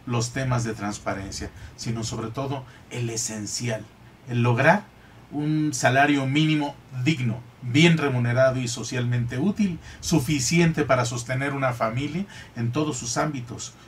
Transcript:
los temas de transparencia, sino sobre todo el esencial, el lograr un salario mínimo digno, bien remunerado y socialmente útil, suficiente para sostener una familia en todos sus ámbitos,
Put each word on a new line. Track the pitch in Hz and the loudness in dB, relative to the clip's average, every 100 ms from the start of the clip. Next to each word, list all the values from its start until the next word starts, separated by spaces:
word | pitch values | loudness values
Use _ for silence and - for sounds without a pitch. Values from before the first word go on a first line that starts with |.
| - | -4
los | 120 117 | -2 -2
temas | 139 131 120 | -2 0 0
de | 113 | 0
transparencia, | 107 104 104 107 98 98 - 95 - - - | -4 -6 -6 -6 -6 -6 -8 -10 -12 -18 -12
sino | 107 110 110 | -8 -6 -6
sobre | 123 113 | -6 -8
todo | 117 135 135 - - - | -6 -6 -6 -10 -20 -12
el | 123 117 | -6 -4
esencial, | 113 - 110 101 - 117 107 - - - - - | -4 -6 -6 -8 -6 -4 -6 -8 -20 -20 -20 -6
el | 120 | 0
lograr | 120 120 151 208 - - - - - | 2 4 6 4 2 -20 -20 -20 -10
un | 143 151 156 151 | -4 0 2 0
salario | 135 127 135 143 143 135 | 2 4 6 4 4 2
mínimo | 143 156 151 143 - - 131 | 2 4 2 0 -6 -12 -4
digno, | 127 143 120 98 - - | 0 0 0 -4 -10 -14
bien | 123 135 170 156 | 0 6 6 6
remunerado | 143 123 120 123 131 127 | 2 0 2 4 4 2
y | 123 | -4
socialmente | - 117 127 120 120 120 120 | -6 -6 -2 0 0 -2 -2
útil, | 185 202 202 160 - - | 0 0 0 -2 -12 -12
suficiente | - 156 123 147 127 165 165 160 135 | 0 2 2 0 2 4 4 4 2
para | 123 | 2
sostener | 123 123 - 127 143 | 2 -4 -4 -4 -2
una | 139 131 | -2 -2
familia | 117 113 120 143 165 202 - - 120 | 0 -2 -2 -4 -4 -6 -10 -14 -6
en | 117 | -2
todos | 147 151 143 | 0 -2 -2
sus | 120 151 | -4 -2
ámbitos, | 151 135 123 98 - - | -2 -4 -8 -12 -14 -16